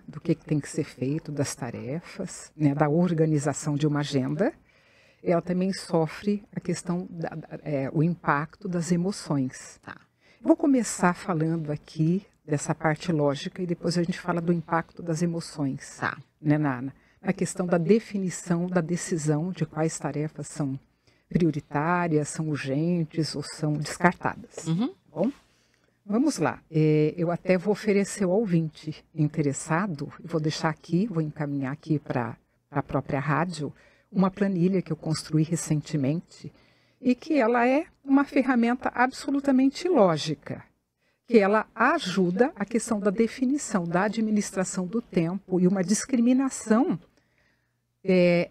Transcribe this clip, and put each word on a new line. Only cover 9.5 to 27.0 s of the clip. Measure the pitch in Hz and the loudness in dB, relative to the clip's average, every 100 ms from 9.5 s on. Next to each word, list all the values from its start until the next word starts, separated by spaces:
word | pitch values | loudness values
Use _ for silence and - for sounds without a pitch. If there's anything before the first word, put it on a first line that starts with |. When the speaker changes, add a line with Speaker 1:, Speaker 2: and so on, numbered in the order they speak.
| - - - | -6 -18 -20
Speaker 2:
Tá. | - - _ _ _ _ | -20 -20 _ _ _ _
Speaker 1:
Vou | - 320 | 0 2
começar | 302 262 214 - 185 175 | 4 2 0 0 0 0
falando | - 160 160 165 147 | -2 -2 0 -2 -4
aqui | 147 - - 160 185 - _ - | -8 -6 0 2 2 -4 _ -6
dessa | 147 - 151 | -4 -2 -2
parte | 160 151 175 | -2 -2 -2
lógica | 156 143 135 185 - | 0 0 0 -6 -8
e | 180 | -6
depois | 170 175 175 | -4 -2 0
a | |
gente | 170 - | 0 -2
fala | 175 170 | -4 -2
do | 165 | 0
impacto | 170 160 165 - - | 0 0 -2 -2 -8
das | 170 160 | -6 -2
emoções, | 175 165 - - 139 139 - - | -2 -2 -8 -6 -4 -4 -10 -6
Speaker 2:
Tá. | - - - _ | -6 -6 -14 _
Speaker 1:
né, | 151 151 | 0 2
na, | 147 123 131 - _ _ | 0 -2 -8 -12 _ _
na | 190 | -4
questão | 185 180 - 180 | -2 -4 -4 0
da | 175 | 2
definição | 160 220 - 202 185 - - 170 180 | 4 2 2 -4 -4 -4 -2 -2 0
da | 180 | -2
decisão | 160 175 - 170 147 147 180 | -2 -4 -2 -2 0 0 -2
de | 175 156 | -4 -6
quais | 151 160 - | -2 -2 -2
tarefas | 147 147 151 - 147 | -6 -4 -6 -8 -10
são | - 139 135 - _ _ _ _ | -6 -4 -6 -10 _ _ _ _
prioritárias, | 160 170 143 - 143 160 180 170 151 143 | 2 2 0 -4 -2 0 0 2 0 0
são | - 156 | -4 -4
urgentes | 143 139 139 165 175 156 - 147 147 | -4 -2 0 0 0 -2 -2 -4 -4
ou | |
são | - - 151 | -10 -4 -2
descartadas. | 151 147 - 175 175 104 - - - 160 | -2 -4 0 2 2 -4 -6 -12 -8 -2
Speaker 2:
Uhum. | 170 269 - _ | 0 -2 -6 _
Speaker 1:
Bom, | 147 226 - _ _ _ _ _ _ 202 | -2 -2 -2 _ _ _ _ _ _ -2
vamos | 214 302 - | 0 2 2
lá. | 139 107 - | 0 -2 -2
É, | 156 156 151 | 2 4 4